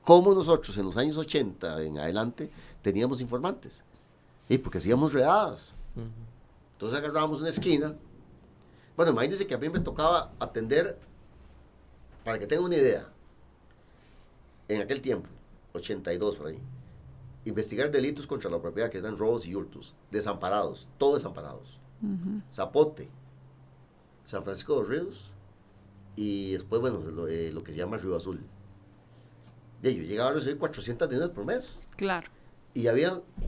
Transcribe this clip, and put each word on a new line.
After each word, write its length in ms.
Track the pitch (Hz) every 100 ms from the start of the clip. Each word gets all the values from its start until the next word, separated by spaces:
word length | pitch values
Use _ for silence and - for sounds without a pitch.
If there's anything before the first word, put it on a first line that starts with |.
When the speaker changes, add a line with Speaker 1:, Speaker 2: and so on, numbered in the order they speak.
Speaker 1:
cómo 320 | - 175 190 190
nosotros 420 | 160 160 - 104
en 80 | 95
los 100 | 98
años 220 | 143 151
ochenta 640 | 156 151 110 82 87 78
en 160 | 78 73
adelante 540 | 78 98 117 - 151 - - -
teníamos 360 | 104 98 123 131
informantes, 640 | 120 123 170 - - - - - _ _ _ - -
y 120 | 131
porque 180 | - 90
hacíamos 360 | 92 123 151
redadas. 640 | 135 135 202 185 104 - - - -
Speaker 2:
Ujú. 100 | 113 113 113 - - - -
Speaker 1:
Entonces 260 | - 110 139
agarrábamos 400 | 147 151 156 147
una 100 | 160
esquina. 460 | 151 180 147 156 156 - - - - - - - - - -
Bueno, 180 | 165
imagínense 340 | 113 139 196 196
que 80 | 165
a 20 |
mí 120 | 147
me 100 | 170
tocaba 520 | 151 127 160 175 - -
atender, 600 | 113 113 110 147 190 - - - - - - - - - - - - -
para 140 | 113 113
que 80 | 101
tengan 200 | 151 180
una 100 | 170
idea, 320 | 131 92 - - - - - - - - - - - - - - - - -
en 140 | 107
aquel 200 | 101 135
tiempo, 260 | 127 104 - - - - -
ochenta 400 | - - 98 87
y 60 | 87
dos 160 | 104 73
por 120 | 76
ahí, 120 | 80 - - - - - - - - 113
investigar 440 | 202 - 104 147
delitos 380 | 143 131 147 -
contra 240 | 139 95
la 100 | 85
propiedad, 300 | 85 82 117
que 80 | 95
eran 180 | 104 98
robos 300 | 110 117 85
y 80 | 98
hurtos, 400 | - - - - -
desamparados, 760 | 104 101 90 90 104 85 - - -
todos 160 | 139 143
desamparados. 640 | 98 85 73 64 - - - -
Speaker 3:
Ujú. 400 | 214 190 185 208 -
Speaker 1:
Zapote, 580 | - - 143 156 - 85 - - - - - - - - - - -
San 200 | - 98
Francisco 320 | 98 95 - 139
de 40 |
los 80 | 104
Ríos, 440 | 147 180 - - - - - - - - - - -
y 360 | 107 101 95
después, 300 | 92 98 113
bueno, 180 | 127 101
lo, 280 | 80 80 80
eh, 240 | 82 82
lo 120 | 78
que 80 | -
se 60 | 78
llama 200 | 90 110
Río 180 | 90 87
Azul. 260 | 92 87 - - - - - - - - - - - - - -
De 80 | 131
ello, 140 | 87
llegaba 260 | 80 104 127
a 40 |
recibir 240 | 151 139 -
cuatrocientas 520 | 160 - 107 117 165
denuncias 240 | 127 175 175
por 100 | 113
mes. 420 | 247 254 - - -
Speaker 3:
Claro. 320 | 196 175 - - - - -
Speaker 1:
Y 140 | 127 117
había, 320 | 120 170 180 - -